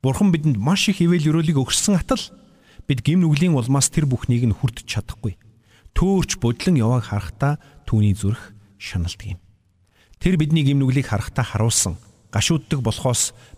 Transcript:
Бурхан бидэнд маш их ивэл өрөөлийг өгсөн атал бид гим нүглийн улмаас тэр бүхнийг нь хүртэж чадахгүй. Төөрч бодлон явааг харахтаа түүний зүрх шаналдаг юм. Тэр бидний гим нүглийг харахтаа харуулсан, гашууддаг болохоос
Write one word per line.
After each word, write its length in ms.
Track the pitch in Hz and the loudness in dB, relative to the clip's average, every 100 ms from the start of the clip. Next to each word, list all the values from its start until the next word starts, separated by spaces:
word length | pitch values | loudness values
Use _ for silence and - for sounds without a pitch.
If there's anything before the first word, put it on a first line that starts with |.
Бурхан 280 | 135 131 202 | 0 2 2
бидэнд 240 | 165 151 117 | 4 0 0
маш 320 | 113 190 - | 0 0 0
их 160 | 190 | 2
ивэл 280 | 170 175 151 | 2 2 2
өрөөлийг 280 | 160 160 147 | 0 0 0
өгсөн 400 | 127 - - 190 | -2 -2 0 0
атал 240 | - 262 - - - _ _ - - | 0 -4 -4 -16 -20 _ _ -20 -4
бид 160 | 131 | -2
гим 200 | - 180 | 2 2
нүглийн 320 | 165 143 180 147 | 2 2 2 0
улмаас 360 | 120 139 135 | 0 0 0
тэр 160 | - 147 | 0 0
бүхнийг 400 | 123 - 120 120 | -2 0 0 0
нь 80 | 104 | 0
хүртэж 320 | 127 - - | -4 -6 -8
чадахгүй. 480 | - - - 113 90 _ _ _ _ - | -8 -8 -10 -10 -10 _ _ _ _ -4
Төөрч 480 | - 180 196 - - | 0 2 2 0 -2
бодлон 400 | 117 120 - 165 | -2 0 0 2
явааг 280 | 110 127 107 | 2 0 -2
харахтаа 520 | 101 - - 139 147 - - | -6 -6 -4 -2 -2 -8 -18
түүний 320 | - 110 104 95 | -2 2 2 2
зүрх 360 | 95 113 - - - _ | -2 -4 -8 -20 -20 _
шаналдаг 600 | - 95 85 - - 90 | -8 -4 -4 -8 -12 -12
юм. 0 | _ _ _ _ _ _ _ _ | _ _ _ _ _ _ _ _
Тэр 160 | 170 185 | 0 0
бидний 240 | 151 160 | 2 2
гим 160 | 139 139 | 2 2
нүглийг 280 | 131 127 131 | 2 0 0
харахтаа 360 | 101 - - | -4 -4 -4
харуулсан, 520 | 120 101 113 - 98 87 - _ _ | -4 0 0 0 -2 -6 -14 _ _
гашууддаг 480 | 101 - 160 - 151 | -4 0 -2 -2 -4
болохоос 500 | 113 - 131 120 - - - | -2 -2 -2 -2 -4 -8 -20